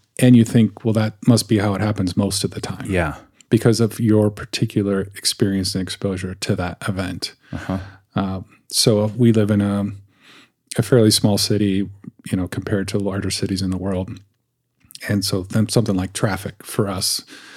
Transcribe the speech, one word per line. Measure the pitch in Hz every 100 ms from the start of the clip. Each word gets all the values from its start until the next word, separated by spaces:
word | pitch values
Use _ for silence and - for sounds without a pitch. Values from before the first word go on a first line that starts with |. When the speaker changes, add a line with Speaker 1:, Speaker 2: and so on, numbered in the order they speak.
| _ -
Speaker 1:
and | 127 123
you | 110
think, | 120 104 - 117
"Well, |
that | 110 107 - -
must | 113 -
be | 107
how | 104 95
it |
happens | 107 104 92 98
most | 98 - 92
of |
the | -
time." | - - -
Speaker 2:
Yeah. | 92 78 - - _ -
Speaker 1:
Because | 113 120 107
of | 110 -
your | 113 107 104
particular | 101 - - 110 107 98 98 95 -
experience | - - 101 98 95 95
and |
exposure | 90 - 101 92 92 92
to | - 92
that | 87 - 110
event. | 95 92 90 - - _
Speaker 2:
Uh-huh. | - - 92 92 - _ -
Speaker 1:
Uh, | 98 95 - _ -
so | - 120 104 107 107
we | 117
live | 110 104
in | 104
a, | 101 101 104 101 - _ - - _ _ - -
a |
fairly | - 123 110
small | - 107 101
city, | - 104 101 95 98 - - - -
you | 95
know, | 90
compared | - 92 104 95
to | 104
larger | 98 101 98
cities | - 98 95
in | 95
the | 92
world. | 95 92 95 - _ _ _ _ _ _ _ - -
And | 101 -
so | 98
then | 92 110 104
something | 123 110 95
like | 95
traffic | - 110 95 98 - -
for | - 101
us, | 98 - - - - -